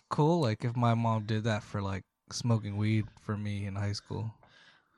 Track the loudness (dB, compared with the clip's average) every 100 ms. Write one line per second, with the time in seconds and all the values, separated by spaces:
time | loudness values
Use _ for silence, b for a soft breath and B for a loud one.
0 | -4 2 4 4 2 0 -2 2 2 4
1 | 2 0 0 -2 0 -2 -4 -6 -4 -6
2 | -8 _ -12 -4 2 2 0 -2 2 2
3 | 0 -8 -6 -6 -4 -4 -4 -4 -4 -4
4 | -6 -6 -6 -10 b b b b b